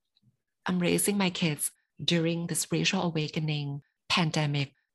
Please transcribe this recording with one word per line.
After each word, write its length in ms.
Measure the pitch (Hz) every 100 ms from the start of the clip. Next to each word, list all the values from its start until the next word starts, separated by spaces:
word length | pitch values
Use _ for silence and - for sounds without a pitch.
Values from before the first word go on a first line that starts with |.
| _ _ _ _ _ _ -
I'm 120 | 180
raising 380 | 170 170 208 202
my 140 | 185
kids 400 | 180 165 147 - - _ -
during 440 | 143 170 165 170 170
this 220 | 160 -
racial 320 | 160 165 185
awakening, 800 | 175 156 151 165 156 147 143 143 - _ -
pandemic, 680 | - 160 160 151 143 139 _ _